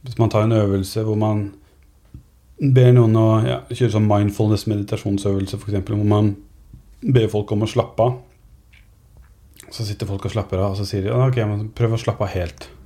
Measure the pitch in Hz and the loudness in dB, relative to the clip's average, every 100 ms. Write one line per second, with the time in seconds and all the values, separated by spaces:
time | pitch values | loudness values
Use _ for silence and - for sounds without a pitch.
0 | - - 113 107 107 110 101 98 98 113 | -12 -2 0 2 2 2 2 0 -2 -4
1 | 110 107 107 107 101 - _ _ _ _ | -2 0 0 -2 -4 -12 _ _ _ _
2 | _ - _ _ _ - 139 127 123 123 | _ -20 _ _ _ -2 4 6 8 6
3 | 113 113 110 110 123 123 - 117 120 107 | 6 4 4 2 0 -4 -8 -2 0 2
4 | 107 104 104 98 107 104 - 104 101 110 | 2 2 0 0 0 0 -2 -4 -4 -6
5 | 104 98 101 98 98 101 - 101 95 104 | -4 -2 -2 -2 -4 -8 -6 -6 -4 -2
6 | 104 104 104 101 - - - - - - | 2 2 2 -2 -14 -20 -20 -20 -20 -10
7 | 240 127 110 107 104 104 110 117 117 - | 0 2 2 -2 -2 -2 0 -2 -2 0
8 | 117 127 - _ - - _ _ - _ | 0 0 -14 _ -20 -20 _ _ -20 _
9 | _ - - - - - - - 107 104 | _ -20 -20 -20 -20 -20 -20 -12 -10 -8
10 | 101 98 98 107 95 92 101 98 98 101 | -8 -6 -6 -6 -4 -2 -2 -4 -4 -4
11 | 95 123 131 127 107 104 110 - 117 113 | -2 0 2 0 -2 -4 -8 -4 -2 0
12 | - 107 98 95 85 - - - | -4 -4 -4 -4 -8 -10 -20 -20